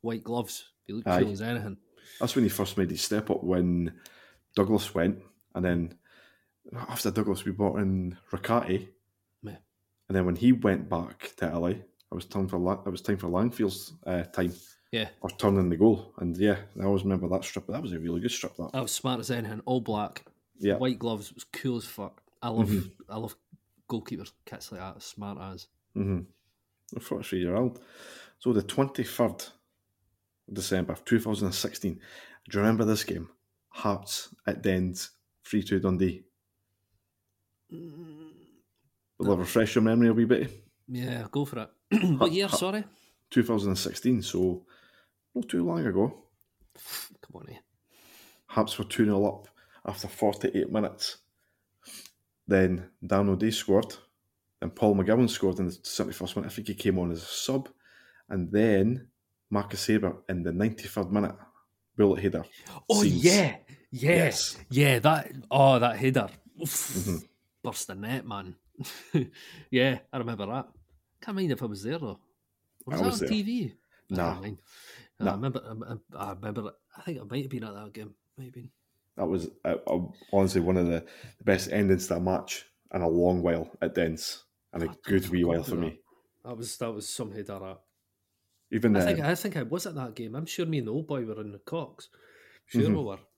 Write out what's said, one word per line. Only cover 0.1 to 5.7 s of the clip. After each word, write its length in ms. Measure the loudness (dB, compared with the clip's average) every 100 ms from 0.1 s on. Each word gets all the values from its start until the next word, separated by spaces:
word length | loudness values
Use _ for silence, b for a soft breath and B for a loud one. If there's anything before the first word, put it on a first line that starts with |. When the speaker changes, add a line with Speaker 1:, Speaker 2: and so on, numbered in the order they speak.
| -6
Speaker 1:
gloves. 420 | -4 -4 -4 -8 -14 _ -10
He 60 |
looked 160 | -6 0
Speaker 2:
Aye. 140 | 4
Speaker 1:
cool 100 | 2
as 100 | 0
anything. 340 | -4 -4 -6 -10 _ _ B B
Speaker 2:
That's 140 | 0
when 100 | 4
he 60 | 2
first 260 | 2 -2 2
made 140 | 0
his 120 | 0
step 280 | -2 -2 0
up, 120 | -2
when 520 | 2 2 4 2 0 -6 B B B B B
Douglas 400 | 0 2 2 0
went, 240 | 0 0 0 -10 _ _
and 100 | -2
then 300 | 0